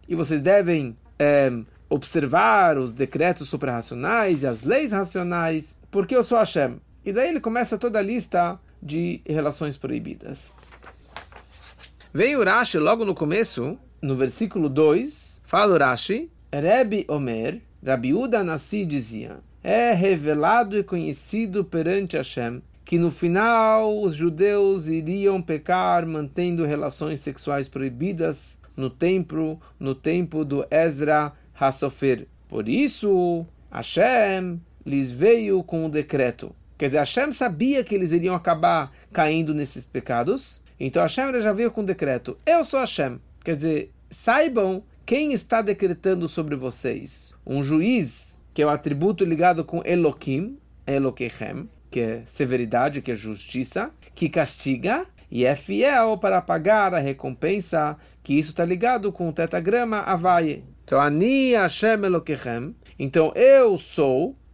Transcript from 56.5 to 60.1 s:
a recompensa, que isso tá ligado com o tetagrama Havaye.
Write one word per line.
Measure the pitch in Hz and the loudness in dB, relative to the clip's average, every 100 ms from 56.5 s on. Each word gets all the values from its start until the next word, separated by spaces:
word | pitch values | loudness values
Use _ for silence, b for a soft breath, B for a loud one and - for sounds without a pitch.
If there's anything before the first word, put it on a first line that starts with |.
| 165 170 214 196 | 0 4 4 4
a | 175 | 0
recompensa, | 139 135 135 123 156 202 180 160 151 147 b b | -2 -4 -8 -4 -2 -2 -2 -2 -2 -6 b b
que | - | -2
isso | 143 156 | 0 0
tá | 165 170 | -2 -2
ligado | 180 233 247 202 | 0 0 0 -2
com | - 170 | -4 -6
o | |
tetagrama | 156 165 180 170 233 240 214 | -2 -2 -2 0 0 0 -4
Havaye. | - | -2